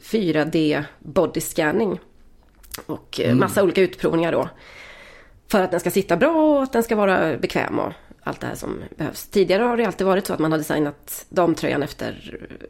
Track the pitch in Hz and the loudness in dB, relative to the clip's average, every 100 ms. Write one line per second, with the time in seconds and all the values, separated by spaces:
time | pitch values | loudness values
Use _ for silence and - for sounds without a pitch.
0 | - 226 180 151 151 165 151 147 147 - | -2 0 2 2 2 2 2 0 -4 -12
1 | - 165 160 170 - - 151 190 214 175 | -4 0 2 0 -6 0 0 2 0 -2
2 | - _ - - - _ - - - 151 | -10 _ -20 -20 -20 _ -18 -16 -10 -10
3 | - - 82 123 202 208 190 185 180 - | -10 -2 2 2 2 2 2 4 0 2
4 | 160 165 165 143 - - - - - - | 0 0 0 0 -4 -8 -20 -20 -20 -20
5 | - - - - - 208 185 175 180 196 | -20 -20 -20 -20 -2 0 2 0 0 -2
6 | 190 226 269 320 311 285 269 233 226 214 | 0 2 2 4 4 4 2 0 0 2
7 | 196 185 160 127 180 - - - - - | 2 2 0 -2 -2 -2 -2 -2 -4 -8
8 | - - - 139 120 - - - - - | -20 -12 -10 -8 -8 -10 -10 -10 -12 -8
9 | 151 - - 202 175 190 240 233 220 - | -8 -8 -4 0 2 2 2 0 -2 0
10 | 190 190 196 180 156 156 - 151 147 147 | 2 2 0 -2 0 0 0 -2 -2 -4
11 | - - - - 170 156 143 135 135 - | -14 -16 -6 0 2 2 0 -2 -4 -6
12 | 113 - - - - - - | -10 -10 -14 -16 -16 -18 -20